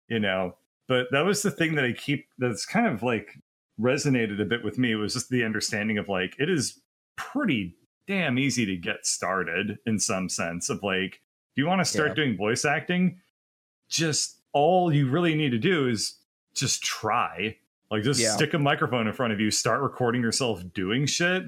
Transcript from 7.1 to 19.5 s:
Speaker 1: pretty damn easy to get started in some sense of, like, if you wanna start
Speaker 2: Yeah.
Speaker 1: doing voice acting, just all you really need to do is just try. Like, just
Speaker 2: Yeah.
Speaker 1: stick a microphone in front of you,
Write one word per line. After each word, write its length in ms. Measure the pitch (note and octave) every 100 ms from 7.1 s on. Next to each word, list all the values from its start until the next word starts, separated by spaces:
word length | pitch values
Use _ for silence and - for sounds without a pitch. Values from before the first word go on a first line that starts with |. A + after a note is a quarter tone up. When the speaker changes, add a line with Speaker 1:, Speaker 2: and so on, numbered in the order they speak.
| -
Speaker 1:
pretty 600 | - C#4 B3 B2 F2+ - _ _ -
damn 320 | G3 D#3+ B2
easy 260 | C#3 B2 G#2
to 100 | F#2
get 280 | G2 G#2
started 760 | - - F2+ F#2+ E2 F2 G#2 G#2 A#2
in 120 | G#2+
some 300 | - F#2+ F2+
sense 400 | - E2+ F2 -
of, 100 | G2+
like, 300 | G#2 F#2+ F#2+
if 420 | - _ _ _ -
you 100 | D3
wanna 180 | F#3+
start 260 | E3 - D3+
Speaker 2:
Yeah. 40 |
Speaker 1:
doing 220 | - C#3+ F#2
voice 280 | G#2 B2
acting, 540 | D3 D3+ D#3 F3+ F3+ - _ _ _ _ _ _ -
just 520 | - D#3+ C#3 - - _
all 400 | C#3+ D3+ F#3 F3
you 160 | D3 C3+
really 260 | D3+ E3+
need 160 | D#3 D3+
to 80 | A#2
do 300 | D3+ F3 C3
is 260 | A2 - - _ _ _
just 280 | - C#3 -
try. 760 | - - G#2+ A#2 F2 E2 G#2 - _ _ -
Like, 120 | G#2+
just 180 | A2 B2+
Speaker 2:
Yeah. 100 | A2+
Speaker 1:
stick 200 | G#2+ D3+
a 40 | E3
microphone 480 | C#3+ D3+ D3 B2 A2
in 60 |
front 200 | G2 A#2+
of 80 | G#2
you, 100 | G#2+